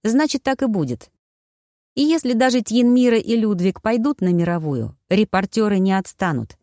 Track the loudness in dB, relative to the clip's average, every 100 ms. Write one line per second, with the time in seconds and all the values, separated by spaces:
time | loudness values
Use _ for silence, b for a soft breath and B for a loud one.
0 | 0 0 0 -2 -4 -2 -2 -2 -4 -6
1 | -12 _ _ _ _ _ _ _ _ -2
2 | 0 0 0 0 2 0 0 2 4 4
3 | 4 2 0 -2 0 0 -2 -2 -2 0
4 | -2 -2 0 0 0 -2 -4 -4 -6 -10
5 | _ 0 0 -2 -2 -2 0 0 0 0
6 | -4 -6 -4 -4 -6 -16